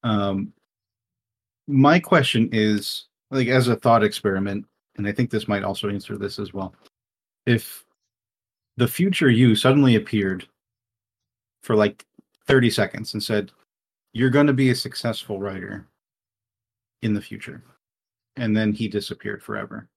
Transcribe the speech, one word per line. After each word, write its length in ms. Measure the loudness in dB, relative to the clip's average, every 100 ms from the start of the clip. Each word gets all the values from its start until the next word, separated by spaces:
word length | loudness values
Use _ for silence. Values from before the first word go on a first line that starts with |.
Um, 500 | 0 0 0 -2 -6 _ _ _ _ _ _ _ _ _ _ _ -2
my 320 | 4 6 4
question 500 | 4 2 2 0 0
is, 540 | 2 0 0 -4 -12 -16 _ _
like, 160 | -4 2
as 200 | 2 2
a 80 | 2
thought 280 | 4 4
experiment, 640 | 4 0 -2 -2 -4 -6 -10 _ _ -8
and 100 | -6
I 40 |
think 180 | -2 -2
this 180 | -2 -2
might 160 | -4
also 260 | -4 -6 -6
answer 280 | -8 -10 -10
this 220 | -10 -8
as 140 | -10
well. 200 | -10 -12 _ _ _ _ _ _ _ 0
If 400 | 0 0 -20 _ _ _ _ _ _ _ _ _ -2
the 100 | -2
future 420 | 0 -2 2 2
you 260 | 6 4 4
suddenly 400 | 4 4 4 4
appeared 520 | 0 -2 -2 -6 -12 _ _ _ _ _ _ _ _ _ _ _
for, 120 | -2 2
like, 300 | 2 0 -20 _ _ _ 2
thirty 240 | 4 4
seconds 440 | 0 -4 -4 -10
and 80 | -10
said, 280 | -2 -2 -4 _ _ _ _ _ _
"You're 160 | -2 2
gonna 240 | 4 4
be 160 | 4 2
a 60 | 0
successful 640 | -4 -8 -8 -8 -10 -8
writer 480 | -8 -10 -12 -14 -16 _ _ _ _ _ _ _ _ _ _ _
in 120 | -4
the 80 | -4
future," 420 | -6 -16 -16 -20 _ _ _ _ _ _ _ -6
and 180 | -2 0
then 180 | 0
he 140 | -2 -4
disappeared 560 | -6 -8 -10 -10 -10
forever 440 | -10 -10 -10 -14 -18